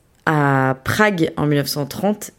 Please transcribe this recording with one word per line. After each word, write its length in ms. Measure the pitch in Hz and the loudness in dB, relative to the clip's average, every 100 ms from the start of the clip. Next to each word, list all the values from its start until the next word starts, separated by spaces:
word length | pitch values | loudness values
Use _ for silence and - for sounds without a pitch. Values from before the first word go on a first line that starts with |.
| _ _ - | _ _ -2
à 520 | 156 143 135 131 131 | 2 2 2 2 0
Prague 480 | - - 214 190 160 - | -4 0 2 2 -2 0
en 100 | 147 | 0
mille 120 | 147 | 0
neuf 100 | 139 | 0
cent 180 | - 139 | -4 -6
trente 460 | - 196 208 - | -2 -2 -2 -6